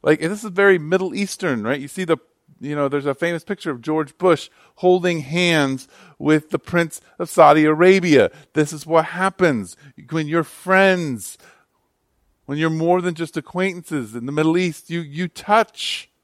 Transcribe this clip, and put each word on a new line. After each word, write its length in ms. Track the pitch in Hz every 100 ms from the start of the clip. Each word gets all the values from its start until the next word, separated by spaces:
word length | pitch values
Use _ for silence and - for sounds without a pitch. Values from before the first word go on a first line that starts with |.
Like, 160 | - 156
this 240 | 160 208
is 60 | 226
very 280 | 180 196 185
Middle 380 | 151 180 185 190
Eastern, 480 | 196 - 180 120
right? 160 | 107 139
You 80 | 139
see 160 | -
the, 140 | 175 156 _ _ _ _
you 160 | 147 147
know, 140 | 139
there's 160 | 143 143
a 100 | 135
famous 300 | 170 170 -
picture 260 | 202 170
of 100 | 127
George 360 | 120 156 147 _
Bush 320 | 180 165 - _ _ _
holding 460 | 180 180 175 165
hands 680 | 131 170 175 160 139 131 - _ - _
with 300 | 143 156 151
the 100 | 175
Prince 400 | - 175 165 - _ -
of 120 | 175
Saudi 340 | - 151 156
Arabia. 680 | 151 156 180 190 175 139 95 - _
This 220 | 147 147
is 120 | 156 156
what 200 | 160 156
happens 720 | 170 190 - 175 120 92 - 147 - 131
when 180 | 160 147
you're 160 | 165
friends, 960 | 156 - 180 190 196 185 160 117 - - _ _ _ _ _ _ _ _ _ _ -
when 120 | 143
you're 120 | 160
more 320 | 160 165 180
than 140 | 180 160
just 220 | 165 160
acquaintances 760 | - 175 190 175 - 151 110
in 120 | 117 123
the 80 |
Middle 240 | 147 156 170
East. 320 | 180 151 -
You, 100 | 170
you 300 | 156 147 180
touch. 800 | - - 220 214 - - - - _